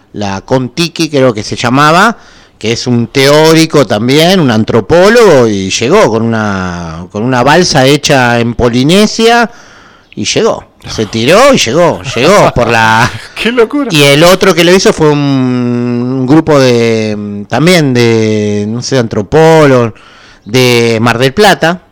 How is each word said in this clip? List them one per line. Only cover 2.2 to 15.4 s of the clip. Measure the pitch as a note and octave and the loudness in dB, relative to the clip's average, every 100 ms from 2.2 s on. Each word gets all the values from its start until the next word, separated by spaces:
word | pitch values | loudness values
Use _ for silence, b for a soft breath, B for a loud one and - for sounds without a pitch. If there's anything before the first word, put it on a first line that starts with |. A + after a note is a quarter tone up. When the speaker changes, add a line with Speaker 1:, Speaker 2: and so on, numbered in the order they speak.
| b b b _ | b b b _
Speaker 1:
que | G#2+ | -6
es | A#2 B2+ | -6 -2
un | A#2+ A#2 | -2 -2
teórico | C3+ C3+ D3+ D#3+ D#3+ D#3+ D3 A2+ | 0 2 4 4 2 2 0 0
también, | G#2 A#2+ C#3+ E3 F#3+ | -2 0 2 2 2
un | C#3 | 2
antropólogo, | A2+ G#2+ - - E3+ G3 A#3+ G#3+ C#3 A2+ | 0 0 -2 2 2 4 4 4 4 2
y | G2+ F#2+ | -2 -4
llegó | - A2+ G#3 E3 | -4 0 2 2
con | A2+ | 0
una, | A#2 A2+ G#2+ G2 F#2 F2 E2+ D#2+ F2+ | -2 -2 -4 -4 -6 -8 -12 -12 -10
con | G#2 | -6
una | A#2+ B2+ | -2 0
balsa | B2+ E3 F3+ C#3+ C3 | 2 2 0 0 2
hecha | C#3+ - C#3 B2 A#2+ | 0 0 0 2 0
en | A#2 | -2
Polinesia, | A#2 B2 A#2+ C#3 F#3+ G#3 - A3+ A#3+ A3+ B B B B B B - | -2 -2 0 0 2 0 0 0 2 -2 B B B B B B -10
y | |
llegó. | G#2 C3+ G#3+ - - _ - | -6 -2 -2 -4 -12 _ -12
Se | - G#2+ | -8 -6
tiró | A2 A#2 F#3+ C#4 | -2 2 4 4
y | C4 | 2
llegó, | - C#3+ E3+ F#2+ F#2+ A#2 | 0 0 0 -2 -6 -2
llegó | C#3+ G3+ D3 | 2 2 2
por | - A#2 | 0 -2
la | A#2 A2 A2 A#2+ G#2+ | 0 2 2 0 -4
Speaker 2:
<laughs> | - - | -14 -8
¡Qué | G#3+ | -4
locura! | B3 A3 D4 B3+ | -2 -2 -2 -2
Speaker 1:
Y | D#3 | 0
el | C#3+ C#3+ | 2 4
otro | F3 F#3+ G3 | 4 2 2
que | E3 F3 | 2 2
lo | |
hizo | F#3 - | 2 0
fue | - D#3 | 0 0
un, | D3 C#3+ C3+ | 0 0 0